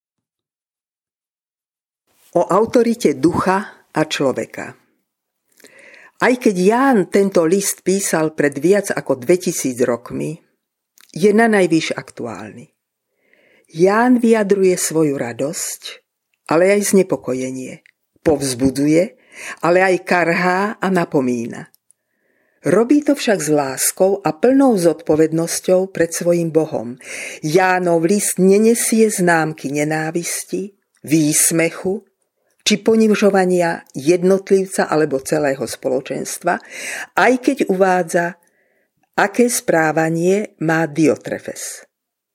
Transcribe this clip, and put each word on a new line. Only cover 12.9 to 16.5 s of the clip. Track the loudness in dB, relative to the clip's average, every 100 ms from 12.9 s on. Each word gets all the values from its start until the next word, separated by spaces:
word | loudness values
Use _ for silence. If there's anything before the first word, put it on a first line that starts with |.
| _ _ _ _ _ _ _ _
Ján | 0 2 4 4 4
vyjadruje | 4 2 2 2 2 0
svoju | -2 0 0 0
radosť, | -6 -6 -6 -6 -10 -12 -16 -18 _ _ _ _ -2